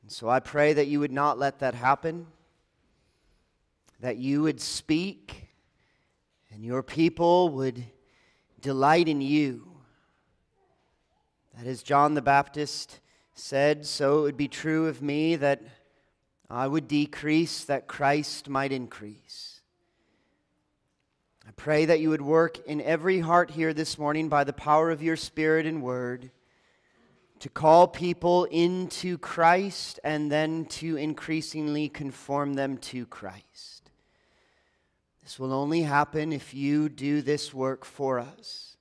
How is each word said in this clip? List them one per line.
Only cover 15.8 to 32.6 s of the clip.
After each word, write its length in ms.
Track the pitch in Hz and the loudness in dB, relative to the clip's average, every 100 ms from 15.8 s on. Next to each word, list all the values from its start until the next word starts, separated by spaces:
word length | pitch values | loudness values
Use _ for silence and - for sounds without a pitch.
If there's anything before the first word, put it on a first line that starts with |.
| _ _ _ _ _ _ _ | _ _ _ _ _ _ _
I 160 | 117 135 | -6 -2
would 220 | 156 131 | -2 0
decrease, 760 | 147 147 - 147 156 165 - - | 0 0 -4 0 2 2 -4 -4
that 240 | 139 - | -4 -4
Christ 580 | - 143 147 143 - - | -2 0 0 -2 -10 -6
might 240 | 135 139 | -4 -2
increase. 880 | 135 120 - 104 107 _ - - - _ _ _ _ _ _ _ _ _ _ _ _ _ _ _ _ _ _ 110 | -4 -8 -14 -18 -18 _ -20 -20 -20 _ _ _ _ _ _ _ _ _ _ _ _ _ _ _ _ _ _ -20
I 60 | 104 | -12
pray 260 | 147 151 | 0 2
that 160 | 160 165 | 4 4
you 100 | 156 | 4
would 120 | 151 | 0
work 440 | 139 160 165 165 - | 2 4 4 -2 -8
in 140 | 151 | -6
every 400 | 127 160 170 185 | 0 0 2 0
heart 320 | 165 175 170 | 4 2 2
here 220 | 156 160 | -2 -2
this 240 | 151 156 - | -2 -6 -4
morning 320 | 147 151 160 | -2 -2 0
by 160 | 147 139 | 2 0
the 80 | |
power 360 | - 147 151 160 | -2 2 4 4
of 140 | 160 | 0
your 140 | 160 160 | -2 -4
Spirit 480 | - - 156 160 156 | -6 -2 2 2 0
and 180 | 165 | -4
word 480 | 127 127 123 123 127 _ _ _ _ _ _ _ _ _ _ _ | -6 -6 -6 -8 -14 _ _ _ _ _ _ _ _ _ _ _
to 100 | - | -14
call 360 | - 156 165 180 | 2 8 10 8
people 600 | - 175 175 170 175 180 | 4 -4 0 2 2 2
into 720 | 160 170 185 185 - 180 175 | 2 2 0 -6 -6 -6 -6
Christ 840 | - - 165 180 196 - - - - | -8 4 6 6 2 -8 -14 -8 -4
and 260 | 151 151 | -4 0
then 320 | 147 156 160 160 | 0 0 -4 -8
to 280 | - 160 156 | -8 -6 -4
increasingly 960 | 151 151 - 160 151 156 151 147 151 | -4 -6 -4 -6 -4 -6 -4 -2 -4
conform 640 | - 143 120 - 139 143 | -6 -10 -12 -6 -4 -2
them 240 | 139 | -2